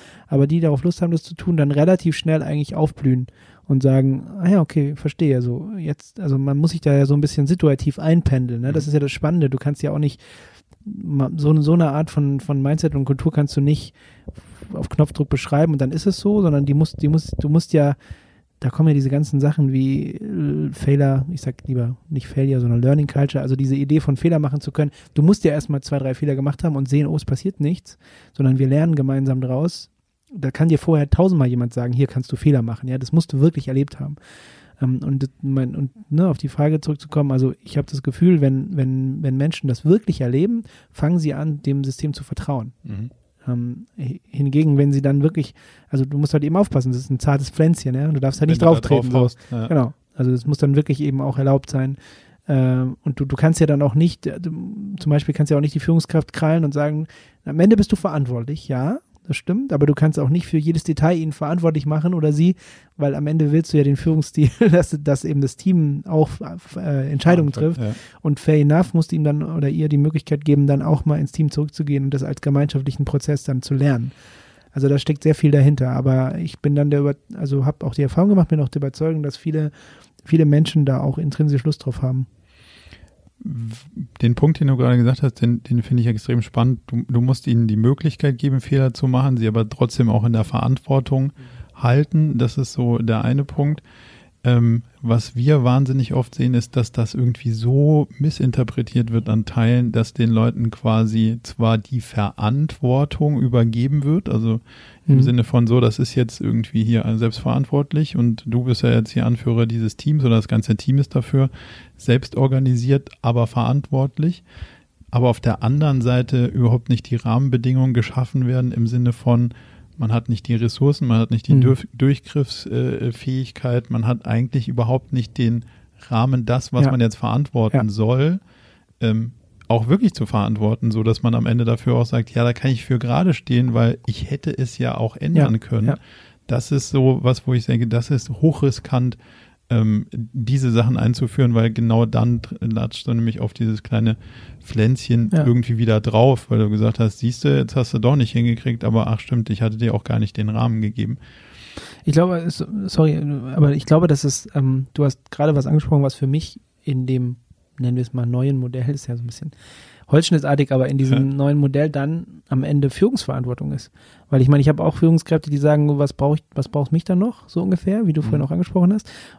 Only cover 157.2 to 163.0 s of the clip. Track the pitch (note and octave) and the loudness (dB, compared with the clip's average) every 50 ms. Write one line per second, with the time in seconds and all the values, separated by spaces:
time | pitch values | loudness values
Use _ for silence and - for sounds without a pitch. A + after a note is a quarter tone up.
157.2 | B2 B2 B2 A#2+ _ _ _ _ _ _ _ - B2 B2 B2 B2+ B2 A#2 - B2+ | -2 -4 -6 -10 _ _ _ _ _ _ _ -4 -2 -2 0 -2 -4 -4 -4 -4
158.2 | A#2+ A#2 B2 B2 C3 C#3 C#3 C3 B2+ B2 B2 B2+ A#2+ B2+ C#3+ C#3 - - A#2+ A#2 | -2 -2 -2 0 0 0 0 -2 -4 -4 -6 -4 -4 -4 -4 -6 -6 -10 -10 -8
159.2 | A#2+ A#2 - - D3+ D3+ - _ - - - - - - - - - - - D#3 | -8 -10 -12 -12 -14 -14 -14 _ -20 -20 -20 -20 -20 -20 -20 -14 -4 2 2 4
160.2 | E3+ - E3+ D#3 C#3 C#3+ C#3+ C#3+ C#3+ - C3+ C3 B2+ C3+ C#3 C3+ C3+ C3 C3+ C#3 | 4 4 2 0 2 0 2 2 2 2 2 0 0 0 0 0 2 2 2 2
161.2 | C3+ C3+ C#3 C#3 C#3 C#3+ D3 D3 C#3+ C#3 C3+ C#3+ D3+ D#3+ C#3+ C#3+ C#3+ D3 D#3+ E3 | 2 0 0 0 2 2 2 2 2 2 2 0 -2 0 -2 -4 -4 -4 -6 -6
162.2 | F3 - - D#3 - - C3 C3 C#3 D3 C#3+ C#3+ C#3 C3+ - - | -8 -12 -20 -16 -8 -4 -2 -2 0 0 0 0 0 0 0 2